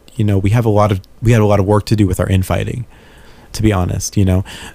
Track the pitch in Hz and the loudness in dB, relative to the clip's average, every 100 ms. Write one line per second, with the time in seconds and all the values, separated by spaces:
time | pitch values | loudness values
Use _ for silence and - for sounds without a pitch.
0 | - - 104 98 101 120 113 104 104 98 | -10 -4 -2 0 0 0 2 2 2 0
1 | - - 113 117 104 101 95 104 - 107 | -8 -4 2 4 4 2 2 0 0 0
2 | 98 92 - 95 95 101 104 - 117 - | 0 0 0 0 0 -4 -4 -8 -12 -18
3 | - - - - - - 110 95 90 - | -20 -20 -20 -20 -14 -2 0 0 -2 -4
4 | - - 98 92 - - - | -4 -2 0 0 -4 -12 -20